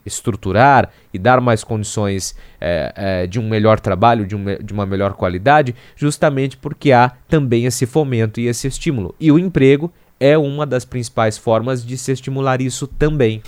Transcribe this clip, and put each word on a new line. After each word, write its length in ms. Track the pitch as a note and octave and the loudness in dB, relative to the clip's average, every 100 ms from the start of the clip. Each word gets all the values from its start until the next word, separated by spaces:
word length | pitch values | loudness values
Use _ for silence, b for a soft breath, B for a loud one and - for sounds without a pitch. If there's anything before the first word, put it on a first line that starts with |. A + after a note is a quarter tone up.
| - | -12
estruturar 840 | - - G2+ G2 F#2 C3+ C3+ G2 b b | -8 -6 -6 -2 4 6 6 2 b b
e 60 | F#2+ | -2
dar 200 | G2+ B2+ | 2 2
mais 240 | B2 A2 | 2 -2
condições, 720 | - A2 G2+ - G2+ G2 - b b b | -2 -8 -6 -4 -4 -4 -6 b b b
eh, 300 | D#2+ F2 C2+ - | -4 -4 -4 -6
eh, 300 | G2 F#2 F2+ | -4 -4 -4
de 120 | G#2 | -4
um 80 | A2 | -4
melhor 320 | A2 G#2+ A2 | 2 4 2
trabalho, 480 | - F#2 A#2 A#2 G2+ | 0 2 4 2 0
de 80 | |
um 40 | G#2 | -4
me-, 200 | G2 G2 | -6 -6
de 140 | G#2 | -6
uma 140 | G2+ G2 | -6 -4
melhor 260 | G2 G2 | -2 -2
qualidade, 600 | F#2 F#2 F2+ G#2+ D3 C3+ A2+ b | -2 -4 -2 2 4 2 -4 b
justamente 600 | _ D3 - D#3+ C3+ C3+ - | _ -4 0 0 0 -4 -6
porque 360 | C#3+ - D3 | -12 -4 4
há 200 | B2 B2 - _ | 4 4 0 _
também 380 | D#3+ C3+ A#2 B2 | 0 2 0 0
esse 180 | A#2 | -2
fomento 560 | B2+ D#3+ C#3+ A#2+ A2 A2 | -2 0 0 0 -2 -2
e 60 | A#2+ | -4
esse 200 | A#2 C#3 | -4 -6
estímulo. 480 | - E3+ C3 F2+ - | -6 -4 -4 -6 -2
E 100 | D#3 | 4
o 80 | D3 | 4
emprego 540 | F#3 E3 C3+ C#3+ E3 - _ _ | 2 2 4 4 0 -10 _ _
é 200 | C3+ D#3 | 2 4
uma 260 | C#3+ C#3+ | 2 -4
das 220 | D3 B2+ - | -4 -4 -6
principais 500 | B2+ A#2 - A2 G#2 | -8 -6 -2 -2 -2
formas 480 | - A2+ A#2 C3 | -2 0 0 -4
de 140 | A#2 B2+ | -6 -10
se 120 | - | -6
estimular 520 | C3 - C3+ C3+ C3 | -6 -6 -4 -2 -2
isso 240 | C3 - C#3+ | -4 -6 -10
também. 560 | - D3+ D3+ A#2 A2 | -2 -2 2 0 0